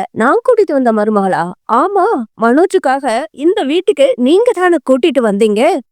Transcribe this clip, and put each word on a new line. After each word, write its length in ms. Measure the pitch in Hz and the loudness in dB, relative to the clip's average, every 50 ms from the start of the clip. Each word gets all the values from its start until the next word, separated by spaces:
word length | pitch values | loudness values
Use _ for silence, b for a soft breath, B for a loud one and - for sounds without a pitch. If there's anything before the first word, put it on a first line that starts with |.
| 190 - - | -4 -6 -4
நான் 280 | - 220 269 339 480 - | -2 0 0 0 0 0
கூட்டிட்டு 300 | 508 466 440 381 - 294 | 0 2 2 2 0 0
வந்த 160 | 269 254 233 220 | 0 0 0 0
மருமகளா? 480 | 208 208 220 214 202 196 185 165 147 170 175 - _ _ - 220 | 0 0 0 0 0 0 0 -2 -2 -4 -6 -8 _ _ -2 0
ஆமா, 300 | 254 330 392 403 381 370 466 403 262 220 - _ | 0 0 0 0 0 0 0 0 -2 -6 -8 _
மனோஜுக்காக 680 | - 220 233 247 311 381 - - 339 - 262 262 277 285 247 220 247 311 - - | -2 0 2 2 2 2 0 0 -2 0 -2 -2 -2 -2 -4 -4 -4 -6 -8 -8
இந்த 220 | - 294 339 427 427 302 | -4 -2 -2 0 0 -2
வீட்டுக்கு 440 | 262 311 359 - 427 - - 392 539 494 226 | -2 -2 -2 -2 -2 0 2 2 0 0 0
நீங்க 300 | 247 269 339 403 494 494 - | 0 2 2 2 2 0 0
தானே 240 | 349 370 359 339 285 - | 0 0 0 0 0 0
கூட்டிட்டு 380 | - 262 254 349 320 240 277 | 0 0 2 0 0 0 0
வந்தீங்க. 400 | 233 208 196 202 226 214 202 214 269 339 392 269 - _ | 0 0 0 0 0 0 2 2 0 0 0 -2 -6 _